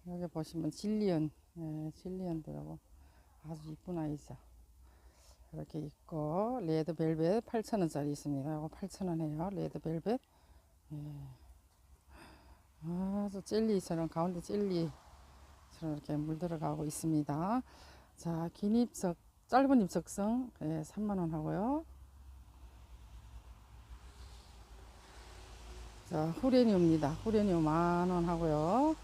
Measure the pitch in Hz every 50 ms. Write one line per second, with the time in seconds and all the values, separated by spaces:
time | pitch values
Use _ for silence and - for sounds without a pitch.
0 | _ 180 175 175 175 165 _ 160 156 - - 165 156 156 151 - - 208 214 214
1 | 208 196 175 156 156 151 - _ _ _ _ 170 165 156 156 156 156 156 156 -
2 | - 180 185 185 185 175 165 160 151 151 147 147 147 156 160 156 _ _ - -
3 | - - - - _ _ _ - - 151 165 156 156 156 156 - _ 185 180 165
4 | 156 151 151 147 - - 135 - - - - - - - - - - - - -
5 | _ - _ - - - - _ - - - 156 151 - - 156 151 151 - _
6 | _ - 175 156 151 151 160 185 214 233 254 254 190 160 160 160 156 170 165 -
7 | 160 160 165 156 160 165 196 240 - - - 226 208 - - 208 180 156 - 147
8 | 143 147 147 - - 147 143 135 131 151 156 151 151 160 - - 202 185 - -
9 | 190 180 165 160 165 151 151 151 175 196 202 170 160 156 - 156 - 160 160 165
10 | - 190 233 262 _ _ _ _ _ _ - - _ _ _ _ _ - 151 147
11 | 147 147 147 143 139 135 127 - - - - - _ _ _ _ _ - - _
12 | _ - - - - - - - - - - - _ _ _ - 156 160 175 180
13 | 190 190 196 208 202 208 196 196 180 - 214 214 220 220 208 185 - - 175 165
14 | 165 160 - 165 165 185 180 170 - - 202 208 202 196 180 170 165 156 - -
15 | - - - - - - - - - - - - - - - - 165 160 151 147
16 | - - 151 147 151 156 160 156 175 175 170 156 160 151 147 151 151 151 - -
17 | - 160 160 151 147 - 143 156 170 196 233 262 - - - - - - - -
18 | - - _ - - 170 170 160 165 170 - - - 208 220 240 240 - - -
19 | - 180 170 - _ - _ - _ - - 254 269 269 277 247 196 180 - 180
20 | 160 - - - 196 214 233 254 262 233 - - 151 156 160 160 160 - - 208
21 | 214 208 202 190 170 165 160 156 156 156 156 170 202 247 277 311 330 - - -
22 | - - - - - - - - - - - - - - - - - - - -
23 | - - - - - - - - - - - - - - - - - - - -
24 | - - - - - - - - - - - - - - - - - - - -
25 | - - - - - - - - - - - - - - - - - - - -
26 | - - - 156 156 165 165 - - 262 247 254 247 226 208 180 175 165 160 156
27 | 147 139 160 - - 226 214 214 208 202 175 165 160 151 156 165 175 175 175 175
28 | 180 185 180 175 170 175 175 165 170 160 151 151 151 165 202 247 285 311 320 -